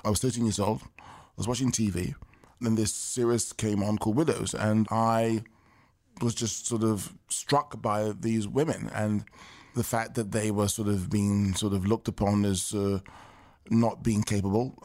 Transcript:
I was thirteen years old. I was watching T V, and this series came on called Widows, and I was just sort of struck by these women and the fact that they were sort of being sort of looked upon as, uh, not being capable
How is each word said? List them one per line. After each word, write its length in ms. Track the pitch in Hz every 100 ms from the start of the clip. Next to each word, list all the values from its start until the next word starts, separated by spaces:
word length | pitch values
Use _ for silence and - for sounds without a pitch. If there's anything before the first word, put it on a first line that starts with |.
| 107
I 60 |
was 80 | 104
thirteen 240 | 131 120
years 160 | 113 101
old. 240 | 101 123 - -
I 40 | - - - -
was 120 | 101
watching 240 | 123 127
T 180 | 110 104
V, 240 | 90 110 - - _ - -
and 160 | 117 110
this 160 | 104
series 600 | - - 131 117 117 -
came 280 | - 110 104
on 160 | 101 104
called 200 | 110 113
Widows, 360 | 160 104 101
and 340 | - 107 110 107
I 540 | 113 113 113 113 110 - _ _ _ _ _ _ -
was 140 | 120 -
just 320 | 113 - -
sort 160 | 117
of 280 | 110 104 - - -
struck 540 | - - 143 143 110
by 300 | 110 104 107
these 360 | 101 113 113 101
women 440 | 131 160 104 110
and 300 | 107 107 104 - - - - -
the 100 | 117
fact 300 | - 113 113
that 180 | 123 101
they 200 | 113 107
were 160 | 101 101
sort 220 | - 104
of 200 | 98 92
being 460 | 104 101 101 98 90
sort 180 | 101
of 140 | 98 95
looked 200 | 117 -
upon 380 | - 101 104 101
as, 260 | 92 - 104
uh, 240 | 98 98 - - - - - _ -
not 320 | 113 117 -
being 180 | 117 104
capable 560 | - 101 98 107 131 -